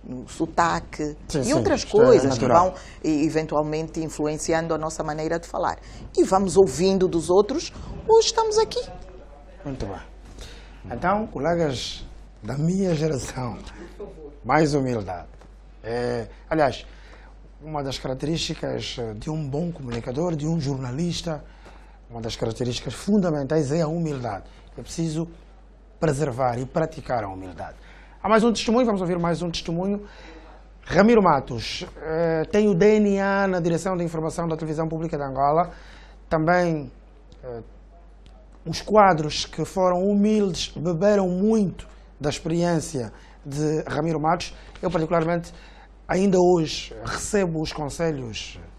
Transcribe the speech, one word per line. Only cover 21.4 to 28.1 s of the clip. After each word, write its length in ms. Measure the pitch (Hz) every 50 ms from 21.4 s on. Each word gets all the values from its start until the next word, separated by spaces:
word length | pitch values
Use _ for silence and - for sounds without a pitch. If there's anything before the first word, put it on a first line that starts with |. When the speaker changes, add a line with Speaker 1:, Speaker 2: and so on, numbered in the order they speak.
| - - - - - - - - - - - - - -
Speaker 2:
uma 120 | 113 117
das 140 | 113 117 107
características 580 | - 135 113 113 - 127 120 120 - - - 117
fundamentais 800 | - - - 202 214 185 180 151 147 139 127 156 160 151 127
é 100 | 147 170
a 60 | 165
humildade. 580 | 147 160 170 170 156 143 131 120 113 101 92 - - - - - - -
É 40 | -
preciso 460 | 117 - - - 165 165 151 160 165 165 - - - - - - - - - - - - - -
preservar 580 | - 160 143 135 156 147 117 120 135 123 120
e 80 | 120 131
praticar 600 | 127 - 165 160 160 - 156 - - 131 117 104
a 20 |
humildade. 480 | 98 92 92 95 92 85 78 90 82 - - - - - - - -